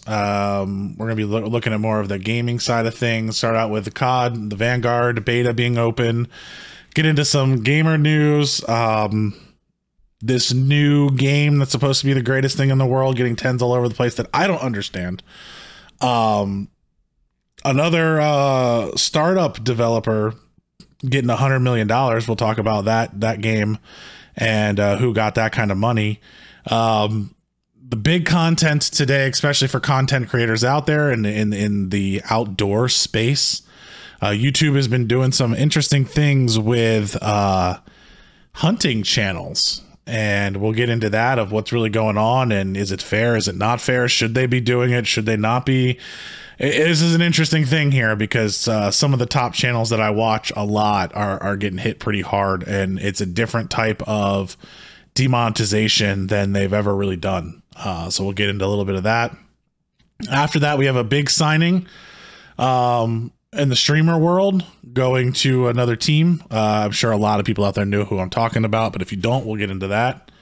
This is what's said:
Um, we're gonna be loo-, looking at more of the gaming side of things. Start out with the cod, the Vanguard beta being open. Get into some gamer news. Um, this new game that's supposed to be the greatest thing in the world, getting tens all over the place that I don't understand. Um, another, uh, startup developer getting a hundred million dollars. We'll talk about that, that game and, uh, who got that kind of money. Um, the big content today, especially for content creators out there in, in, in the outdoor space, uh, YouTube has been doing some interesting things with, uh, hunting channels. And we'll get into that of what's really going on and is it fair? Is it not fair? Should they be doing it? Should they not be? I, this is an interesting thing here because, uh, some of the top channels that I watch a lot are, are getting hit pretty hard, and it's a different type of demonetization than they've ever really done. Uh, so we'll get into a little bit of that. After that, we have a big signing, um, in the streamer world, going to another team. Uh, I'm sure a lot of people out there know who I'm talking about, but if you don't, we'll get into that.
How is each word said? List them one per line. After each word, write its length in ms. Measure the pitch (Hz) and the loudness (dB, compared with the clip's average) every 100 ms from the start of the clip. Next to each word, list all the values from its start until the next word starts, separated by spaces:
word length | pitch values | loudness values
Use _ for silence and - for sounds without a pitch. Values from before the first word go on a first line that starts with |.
| - | -6
Um, 880 | 107 101 101 101 101 98 98 101 - | -2 0 0 -2 -2 -4 -6 -8 -6
we're 80 | 113 | -6
gonna 100 | 110 | -4
be 80 | |
loo-, 220 | 104 113 107 | -2 -2 -2
looking 260 | 117 117 | -2 -2
at 80 | 107 | -2
more 180 | 110 107 | -2 -2
of 100 | 101 | -2
the 80 | 98 | -4
gaming 420 | 101 117 120 120 | -4 -2 -2 -4
side 240 | - 117 | -2 0
of 100 | 113 | -2
things. 440 | - 120 113 110 104 | -2 -2 -2 -4 -2
Start 180 | 117 113 | 0 0
out 140 | 113 | -2
with 160 | 107 104 | -4 -6
the 40 | |
cod, 600 | - 127 127 120 117 104 | -4 0 0 0 -4 -8
the 60 | 101 | -2
Vanguard 680 | 120 123 117 120 120 113 | -2 0 0 2 0 0
beta 300 | 101 120 120 | -2 0 0
being 240 | 113 120 117 | 0 0 0
open. 500 | 117 113 117 117 120 - - - - - - | 0 0 0 0 -4 -10 -20 -20 -20 -20 -6
Get 140 | - 156 | 0 2
into 180 | 151 | 2
some 380 | 147 147 131 131 | 2 2 2 2
gamer 340 | 113 151 160 156 | 2 2 2 2
news. 720 | 151 151 151 147 139 - - | 2 2 2 2 0 -2 -2
Um, 680 | 113 113 110 104 107 107 - - _ _ _ _ _ _ _ | 0 2 0 0 0 -2 -4 -18 _ _ _ _ _ _ _
this 280 | 110 127 - | -2 0 2
new 560 | 127 135 147 147 147 143 | 2 2 4 4 4 2
game 480 | 131 135 143 147 143 | 2 2 2 2 2
that's 140 | 135 | 0
supposed 260 | 120 139 131 | 0 0 2
to 60 | 139 | 2
be 60 | |
the 100 | 135 | 0
greatest 340 | 120 131 131 - | 2 0 0 0
thing 140 | 135 | 2
in 80 | 135 | 2
the 80 | 131 | 2
world, 300 | 131 131 123 | 2 2 0
getting 180 | 123 | 0
tens 260 | 113 131 123 | 0 -2 0
all 120 | 123 | 0
over 160 | 123 120 | 2 0
the 60 | 110 | 0
place 180 | 120 | -2
that 140 | - - | -2 -4
I 140 | 151 196 | 0 0
don't 160 | 160 | 0
understand. 580 | 127 104 - 95 90 90 - - - - - - - _ | -2 -4 -6 -6 -8 -8 -14 -20 -20 -20 -20 -20 -20 _
Um, 680 | 123 120 110 104 101 98 101 _ _ _ _ _ _ _ _ - | 0 2 2 2 -2 -4 -8 _ _ _ _ _ _ _ _ -6
another, 560 | 139 135 165 165 160 156 | -2 0 2 2 2 2
uh, 760 | 151 143 139 131 123 117 92 | 2 2 2 2 2 0 -2
startup 680 | - - 156 165 190 156 - | -4 -2 0 2 2 0 -2
developer 680 | 113 117 117 113 113 110 107 113 _ _ _ _ - _ | -2 0 0 0 0 0 -2 -6 _ _ _ _ -20 _
getting 240 | 131 139 123 | -2 0 0
a 60 | |
hundred 240 | 117 135 131 | 0 2 2
million 300 | 127 120 107 | 2 2 2
dollars. 400 | 120 131 113 113 | 2 2 0 -2
We'll 80 | 113 | 0
talk 220 | 113 110 | 0 0
about 260 | 107 107 | 0 0
that, 340 | 101 113 113 101 | 0 0 -2 -2
that 200 | 113 107 | -4 -2
game 380 | 110 110 104 110 - - - - - - | -2 0 0 -4 -10 -20 -20 -20 -20 -4
and, 420 | 113 107 104 101 | 0 2 2 2
uh, 180 | 101 101 | 2 2
who 140 | 123 | 0
got 220 | 107 107 | 2 0
that 160 | 113 110 | 0 0
kind 220 | - 107 | 0 -2
of 40 | 98 | 0
money. 420 | 113 117 107 107 - - - - - | 0 0 -2 -4 -12 -20 -20 -18 -2
Um, 640 | 113 113 107 104 107 101 - _ _ _ _ | 0 2 2 0 -2 -6 -14 _ _ _ _
the 120 | 131 113 | -8 -2
big 280 | 120 175 | 0 0
content 580 | - 170 165 165 160 147 | 2 2 4 2 2 2
today, 460 | - - 135 139 135 | 0 0 2 2 0
especially 380 | - 147 143 135 | 0 0 0 0
for 140 | 127 | 0
content 480 | - 131 131 139 113 | 0 2 2 0 0
creators 340 | 123 117 110 | 0 0 2
out 240 | 123 147 143 | 2 2 2
there 240 | 151 147 | 2 2
in, 140 | 117 104 | 0 0
in, 260 | 107 107 | 0 0
in 360 | 101 104 101 92 | 0 0 0 0
the 340 | 101 98 95 - | 0 0 -2 -2
outdoor 580 | 113 107 95 101 104 123 | -2 -2 -2 0 0 0
space, 720 | - - 110 117 139 - - - - - - - - | 0 0 0 0 0 -2 -4 -10 -20 -20 -20 -20 -6
uh, 80 | 104 | -2
YouTube 480 | 104 139 135 156 139 | 0 0 2 2 2
has 100 | 127 | 2
been 220 | 123 113 | 0 0
doing 240 | 127 131 | 2 2
some 200 | 131 120 | 2 0
interesting 520 | 113 147 160 - 143 | 2 2 2 2 0
things 560 | 131 151 147 135 123 110 | 0 2 2 4 2 2
with, 600 | 107 120 113 110 101 - | 2 2 2 2 0 -4
uh, 580 | 107 104 98 95 90 87 - - - - - _ _ | -2 0 2 2 0 -2 -12 -20 -20 -20 -20 _ _
hunting 480 | - 156 233 165 113 | -2 0 2 0 0
channels. 800 | 98 - 98 92 135 - - - - - | -2 0 0 -4 -6 -4 -4 -4 -14 -20
And 520 | - 113 104 101 101 98 | -8 -4 0 0 -2 -2
we'll 160 | 107 | -2
get 160 | 110 123 | 0 0
into 180 | 117 107 | 0 0
that 280 | 110 123 127 | 0 2 0
of 140 | 98 | -2
what's 180 | 107 104 | -4 -2
really 180 | 120 110 | -2 0
going 300 | 110 110 104 | 0 0 2
on 320 | 110 131 123 | 2 2 2
and 260 | 101 95 98 | 0 -2 -2
is 140 | 95 | -4
it 100 | 95 | -4
fair? 360 | - 104 117 113 | -2 0 2 0
Is 100 | 104 | -2
it 80 | |
not 260 | 90 107 120 | -2 -2 0
fair? 280 | - 123 123 | 0 0 0
Should 260 | - 113 | 0 0
they 120 | 123 127 | 0 0
be 140 | 127 | 0
doing 300 | 113 123 123 | 0 2 2
it? 160 | 123 110 | 0 0
Should 200 | - 110 | -2 0
they 100 | 107 | 0
not 280 | 110 123 | 0 0
be? 280 | 135 131 127 120 - - - - - - | 0 0 0 -2 -10 -18 -18 -18 -20 -4
I, 60 | 139 | -2
this 340 | 151 160 156 | 2 2 4
is 140 | 170 | 4
an 80 | 165 | 4
interesting 420 | 175 160 160 160 | 2 2 2 0
thing 280 | 131 160 143 | 2 2 2
here 240 | 135 110 107 | 2 2 0
because, 500 | 107 117 107 - 117 | 0 0 0 -2 -2
uh, 240 | 107 101 | 0 0
some 220 | - 143 | 2 2
of 80 | 131 | 2
the 60 | 120 | 0
top 280 | 139 120 | -2 -2
channels 360 | - 123 117 113 | -2 -2 0 0
that 100 | 113 | 0
I 100 | 107 | 0
watch 400 | 104 113 110 - - | 2 2 0 -4 -4
a 80 | 104 | -2
lot 480 | 104 107 101 90 | 0 2 0 -2
are, 260 | 104 101 92 | -4 -4 -2
are 160 | 98 101 | -4 -4
getting 220 | 101 92 | -4 -4
hit 220 | 113 - | -4 -4
pretty 200 | 117 101 | -4 -4
hard, 420 | - 101 98 95 | -2 0 0 -2
and 340 | 87 98 95 92 | -2 -2 -2 -2
it's 220 | 101 98 | -4 -4
a 60 | 95 | -4
different 440 | 87 113 117 - | -2 -2 -2 -4
type 320 | - 113 104 - | -2 -2 -4 -4
of 480 | 107 101 98 95 - - - - - _ | -2 0 -2 -4 -12 -20 -20 -20 -20 _
demonetization 1120 | - 131 123 117 107 101 107 107 - 104 98 95 | -2 0 2 0 0 0 0 2 2 0 0 0
than 260 | 104 98 | 0 0
they've 200 | 98 95 | 0 0
ever 220 | 104 101 98 | 0 0 0
really 200 | 98 90 | -2 -2
done. 460 | 98 92 82 - _ - | -2 -4 -6 -14 _ -12
Uh, 340 | 101 85 85 | -8 -6 -6
so 140 | - | -4
we'll 80 | 98 | -4
get 180 | 98 104 | -2 -2
into 140 | 101 | -2
a 20 | 95 | -2
little 180 | 104 | -2
bit 120 | 98 95 | -2 -2
of 80 | |
that. 300 | 101 117 117 - _ _ _ _ _ _ _ - - | 0 0 -2 -6 _ _ _ _ _ _ _ -16 -4
After 280 | 135 147 160 | 0 0 2
that, 200 | 147 143 | 2 2
we 80 | 135 | 2
have 100 | 127 | 2
a 80 | |
big 260 | 110 143 139 | 2 0 0
signing, 560 | - 151 156 170 185 180 - - - - - - - | 2 2 2 2 0 -2 -14 -20 -20 -20 -20 -18 -4
um, 760 | 127 127 123 120 117 113 120 - _ | 0 2 2 2 0 -2 -6 -14 _
in 140 | 214 143 | -2 0
the 80 | 120 | 2
streamer 400 | - 151 165 165 | 2 4 4 4
world, 460 | 165 185 196 190 - - 123 | 2 2 2 0 -4 -14 -6
going 360 | 123 127 131 127 | 0 2 2 0
to 340 | 131 135 127 123 | 0 2 2 2
another 260 | 120 120 | 2 0
team. 480 | 113 - 151 170 165 - | 0 2 4 4 2 -2
Uh, 340 | 110 107 107 104 | 0 2 2 0
I'm 40 | |
sure 220 | - 117 | 0 0
a 60 | 104 | 2
lot 200 | 107 104 | 2 0
of 60 | |
people 220 | 101 101 101 | 0 0 0
out 80 | |
there 100 | 98 | 0
know 200 | 101 101 | -2 -2
who 140 | 101 98 | -2 -4
I'm 120 | 92 | -4
talking 340 | 120 113 117 | -2 -2 0
about, 280 | 110 113 110 | 0 0 -2
but 80 | - | -4
if 100 | 90 | -6
you 60 | 98 | -4
don't, 260 | 113 131 | -2 -2
we'll 120 | 110 107 | -2 -4
get 140 | 101 | -4
into 180 | 95 95 | -4 -2
that. 420 | 104 123 - - - | 0 0 -4 -16 -20